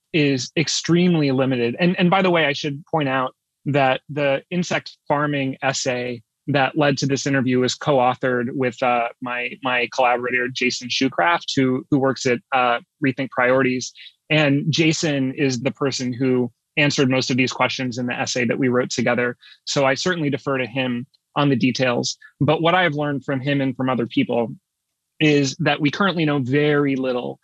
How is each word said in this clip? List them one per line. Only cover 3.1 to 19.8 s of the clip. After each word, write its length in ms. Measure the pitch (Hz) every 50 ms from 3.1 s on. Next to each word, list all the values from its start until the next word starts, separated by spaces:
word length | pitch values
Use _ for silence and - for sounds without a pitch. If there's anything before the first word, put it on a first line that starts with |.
| 131 131 127 127 - _ _ _ _ _ _
that 360 | 147 135 143 135 131 131 - - -
the 340 | 135 151 143 139 135 135 - _
insect 480 | 139 180 175 - 175 147 - - - _ _ -
farming 480 | 147 143 147 147 147 139 135 135 131 -
essay 600 | 143 135 135 - - 139 123 123 123 123 120 117 - _ _ _ _ 147
that 280 | 139 143 131 - -
led 220 | 160 147 143 139 -
to 80 | -
this 200 | 135 139 127 -
interview 340 | 147 139 135 120 127 127 127
was 140 | 127 123 -
co-authored 760 | - - 156 143 127 123 127 123 - 139 127 123 123 120 131
with, 300 | 147 135 127 123 117 -
uh, 260 | 131 123 123 120 117 120 - _
my, 280 | 131 123 123 123 120 123 107 -
my 260 | 135 127 123 120 120 110 -
collaborator, 540 | 135 127 120 123 120 123 123 123 123 123 131
Jason 360 | 127 - 127 123 - - 123 117
Shoecraft, 640 | - - 135 127 - - 170 170 170 160 - - -
who, 320 | 143 131 131 127 131 - -
who 80 | 151 135
works 280 | 135 135 123 - -
at, 140 | 131 120 120 - _
uh, 280 | 135 127 123 120 120 117 - _ _ _ 147
Rethink 260 | 131 127 - 135 117
Priorities. 600 | - 131 123 123 131 135 131 127 127 127 120 - - - - - - _ _ -
And 360 | 156 151 147 143 139 143 156 160
Jason 640 | 127 165 160 156 156 - 175 151 143 135 131 131 135
is 260 | 156 143 135 127 117
the 100 | 117 131
person 420 | - - 147 135 123 - 127 123
who 380 | 123 117 135 131 127 123 123 117 - _ _ _ _
answered 340 | 156 147 143 - 151 139 127
most 200 | 131 131 - -
of 60 | 131
these 160 | 123 131 123
questions 460 | - - 127 123 - - 131 127 110 127
in 80 | 123
the 60 | 123
essay 320 | 120 127 135 - - 127 120
that 140 | 117 135 143
we 100 | 135 123
wrote 220 | 120 123 131 -
together. 460 | - 131 113 123 120 120 123 120 120 - - - - _ _
So 180 | - - 147